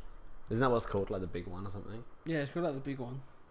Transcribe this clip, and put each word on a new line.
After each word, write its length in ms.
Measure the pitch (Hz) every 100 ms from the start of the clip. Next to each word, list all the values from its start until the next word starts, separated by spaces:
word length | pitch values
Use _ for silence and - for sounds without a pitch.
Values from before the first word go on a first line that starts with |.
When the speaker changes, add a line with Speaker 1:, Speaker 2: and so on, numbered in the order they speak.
| - - - - -
Speaker 1:
Isn't 100 | 113
that 100 | 131
what's 140 | 117 -
called, 240 | 101 98
like, 120 | 98
the 60 | 90
big 200 | 87 90
one 180 | 90 98
or 40 |
something? 340 | 98 - 110 - - 160
Speaker 2:
Yeah, 140 | 160
it's 120 | 135
called, 140 | 170 175
like, 80 |
the 80 | 139
big 180 | 139 135
one. 220 | 120 135 - - -